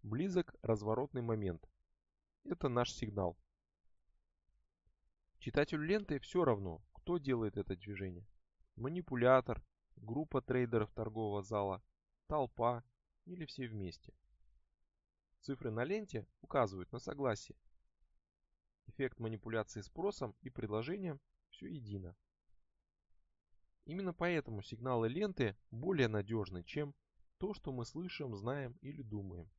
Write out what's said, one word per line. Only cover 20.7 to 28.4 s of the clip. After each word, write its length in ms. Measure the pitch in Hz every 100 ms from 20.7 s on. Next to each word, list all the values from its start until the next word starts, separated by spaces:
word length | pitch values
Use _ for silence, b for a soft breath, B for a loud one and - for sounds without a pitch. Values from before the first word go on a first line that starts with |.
| 107 120 202 185 139 _ _ _
всё 180 | - 185
едино. 480 | 165 110 101 90 - _ _ _ - _ _ _ _ _ - _ _ _ - _ _
Именно 280 | - 175 190
поэтому 500 | 170 175 165 131 107
сигналы 460 | - 110 127 123 113
ленты 480 | 147 208 190 113 95 _
более 380 | 113 170 175 120
надёжны, 560 | 107 101 113 98 90
чем 300 | 85 143 147 - _ _ - _
то, 160 | 190
что 180 | 202 -
мы 120 | 127
слышим, 520 | 113 156 180 - 139
знаем 420 | 104